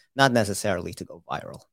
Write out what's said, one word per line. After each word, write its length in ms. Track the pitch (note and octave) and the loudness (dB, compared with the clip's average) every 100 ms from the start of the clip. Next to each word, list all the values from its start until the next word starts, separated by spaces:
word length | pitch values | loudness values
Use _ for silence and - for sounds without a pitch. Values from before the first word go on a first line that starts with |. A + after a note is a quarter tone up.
| _ - | _ 4
not 160 | C3+ | 4
necessarily 600 | A#2+ G#2 G2 G#2+ F2+ F2 | 4 2 0 -2 -2 -4
to 100 | - F2+ | -10 -14
go 160 | E2+ - | -14 -10
viral. 300 | C#2 - D2 _ | -10 -10 -18 _